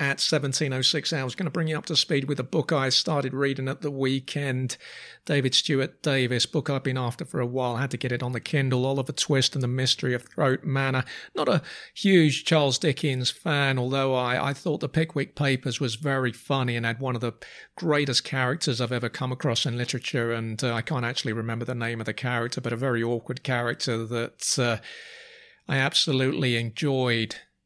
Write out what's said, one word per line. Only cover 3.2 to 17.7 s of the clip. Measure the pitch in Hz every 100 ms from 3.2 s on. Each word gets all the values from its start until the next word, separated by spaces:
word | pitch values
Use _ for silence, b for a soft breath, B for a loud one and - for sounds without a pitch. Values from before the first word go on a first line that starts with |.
| 135
reading | 131 139 131 131
at | 135
the | 147
weekend. | 139 131 135 135 143 143 127 127 - B B B B
David | - 143 131 -
Stuart | - 139 135 -
Davis, | 151 135 123 123 -
book | 151 139
I've | 139
been | 135 131
after | 123 -
for | - -
a | 123
while. | 127 127 117
Had | 131
to | 131
get | 123
it | 123
on | 123
the | 123
Kindle. | - 147 135 127 131
Oliver | 139 131
Twist | 135 - 135 127 143
and |
the | 123
Mystery | 127 131 - 135
of | 123
Throat | - - 143 135 156
Manor. | 135 135 131 - B B
Not | - 294
a | 196 B B B
huge | - 196 190 156 131
Charles | - 165 143 123
Dickens | 160 131 156 131 123
fan, | - - 143 139 131
although | 123 135 135
I, | 131 123 127 139
I |
thought | 139 175 147
the | 147
Pickwick | - 165 147 135 -
Papers | 143 131 135 120
was | 131 110
very | 147 135 127
funny | 113 - 135 123 120
and | 117
had | 117
one | 131 123
of |
the | 120 - B B B